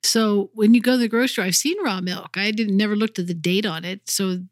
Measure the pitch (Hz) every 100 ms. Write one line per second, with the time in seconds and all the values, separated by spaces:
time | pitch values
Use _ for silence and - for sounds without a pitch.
0 | - 226 220 208 196 220 214 240 240 254
1 | 233 226 254 - 185 175 294 392 320 185
2 | 180 180 - 185 202 220 220 196 208 208
3 | 214 - 175 170 165 190 214 160 170 190
4 | - - 190 180 185